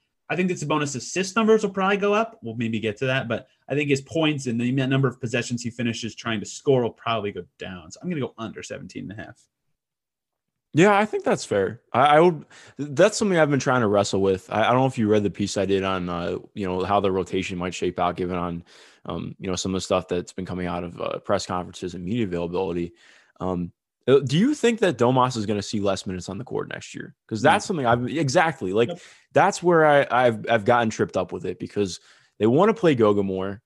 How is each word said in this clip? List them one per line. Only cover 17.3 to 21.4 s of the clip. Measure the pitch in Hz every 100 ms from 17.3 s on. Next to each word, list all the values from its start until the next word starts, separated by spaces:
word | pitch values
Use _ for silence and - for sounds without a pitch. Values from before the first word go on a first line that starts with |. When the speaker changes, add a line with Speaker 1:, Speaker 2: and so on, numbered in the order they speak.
| 95 90 92
Speaker 2:
might | 90 87
shape | 92 87
out | 87 87
given | 90 90
on, | 87 85 - - - _ -
um, | 85 - -
you | 95
know, | 90
some | 95
of | 95
the |
stuff | - 95 -
that's | 90 -
been | - 90
coming | 92 90
out | 87
of, | 87 85
uh, | 80 -
press | - 98